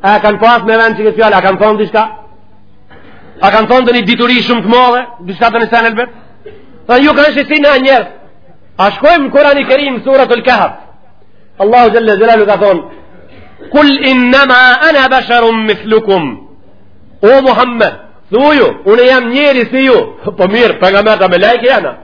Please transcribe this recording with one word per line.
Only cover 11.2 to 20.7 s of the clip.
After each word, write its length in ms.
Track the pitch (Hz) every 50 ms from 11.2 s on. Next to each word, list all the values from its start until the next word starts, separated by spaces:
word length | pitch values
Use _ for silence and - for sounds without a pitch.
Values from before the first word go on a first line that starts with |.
| - - - - - - - - 196
Allahu 280 | 208 233 247 240 226 202
Gjelle 240 | 233 226 220 208 190
Gjelalu 260 | 220 240 226 220 208
ka 120 | 202 208 180
thonë, 220 | 202 202 185 165 - - - - - - - - - - - - - - - - - -
"Kul 180 | - 294 302 285 269 285 285 262
innama 500 | 262 254 247 247 254 269 277 262 254 247 254 254 247 262 302 330
ana 180 | 311 285 262 254
basharun 560 | 262 262 - - 240 240 233 226 226 220 220
mithlukum." 580 | 220 208 - - 214 220 220 220 202 196 185 156 135 107 92 - - - - - - - - - - - - - - - -
O 200 | - 208 262 269
Muhammed, 520 | 262 262 233 214 254 254 240 233 214 165 - - - - - - - -
thuju, 360 | 185 233 277 294 302 277 214 - - - -
unë 200 | 190 214 240 247
jam 220 | 254 262 254 247 226
njeri 360 | 240 277 294 285 277 254 233 -
si 140 | 240 262 269
ju. 140 | 262 247 180 117 - - - - - 175
Po 80 | - 185
mirë, 320 | 185 202 233 233 208